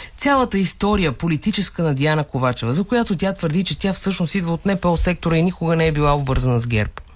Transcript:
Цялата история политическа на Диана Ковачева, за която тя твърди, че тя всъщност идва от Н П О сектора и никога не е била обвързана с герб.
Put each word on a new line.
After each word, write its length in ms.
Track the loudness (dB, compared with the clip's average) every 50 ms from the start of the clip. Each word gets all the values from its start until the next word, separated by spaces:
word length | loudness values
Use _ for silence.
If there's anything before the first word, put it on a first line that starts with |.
| -16 -16 -8
Цялата 420 | -2 0 2 4 2 2 2 0 0
история 540 | 0 0 -2 -2 0 0 2 2 2 0
политическа 720 | -2 -2 -2 -2 -2 0 0 -2 -2 -2 -4 -4 -2 -2
на 120 | -2 -2 0
Диана 300 | 0 0 0 0 0 -2
Ковачева, 480 | -4 -4 -2 0 0 -2 -2 -2 -2
за 120 | -2 -2 0
която 320 | 0 0 0 0 0 -2
тя 160 | -2 -2 -2
твърди, 320 | -2 -2 -4 -2 0 0 0
че 140 | -2 -4 -2
тя 140 | -2 -2
всъщност 420 | -2 -2 -2 -4 -2 -2 -2 -2 -2
идва 180 | -2 -2 -2
от 140 | -4 -2 0
Н 100 | -2 -2
П 120 | 0 0 0
О 80 | 2
сектора 400 | 2 2 0 0 0 0 0 2
и 60 | 2
никога 340 | 2 0 0 -2 -2 0 2
не 100 | 2 2
е 60 | 2
била 200 | 2 2 2 2
обвързана 460 | 2 2 0 0 0 2 2 2 2 2
с 80 | 0
герб. 340 | 0 0 0 0 -2 -6 -12 -18 -18 -20